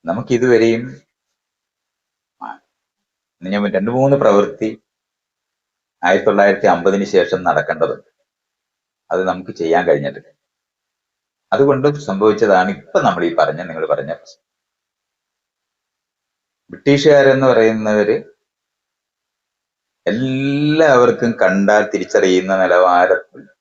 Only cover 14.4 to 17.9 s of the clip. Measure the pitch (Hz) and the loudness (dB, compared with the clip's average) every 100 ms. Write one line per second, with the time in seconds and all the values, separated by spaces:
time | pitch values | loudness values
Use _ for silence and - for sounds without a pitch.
14.4 | _ _ _ _ _ _ _ _ _ _ | _ _ _ _ _ _ _ _ _ _
15.4 | _ _ _ _ _ _ _ _ _ _ | _ _ _ _ _ _ _ _ _ _
16.4 | _ _ _ - - 143 151 143 135 135 | _ _ _ -6 0 2 4 6 4 4
17.4 | 131 117 110 110 107 | 2 4 2 0 -2